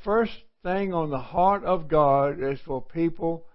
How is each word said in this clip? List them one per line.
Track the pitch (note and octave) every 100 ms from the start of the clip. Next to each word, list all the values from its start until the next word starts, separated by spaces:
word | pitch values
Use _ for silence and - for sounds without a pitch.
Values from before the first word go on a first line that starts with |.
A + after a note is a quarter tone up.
first | G#3 G#3+ A3 - - _
thing | F3+ F#3+ G3
on | F3 D#3
the | C3
heart | A#2 F3+ F#3 G3+
of | F3+ F#3 D#3
God, | D3+ D3 C#3 C#3+ -
is | C3+ C#3
for | - C3+
people | - E3+ E3 D#3+ E3 E3 -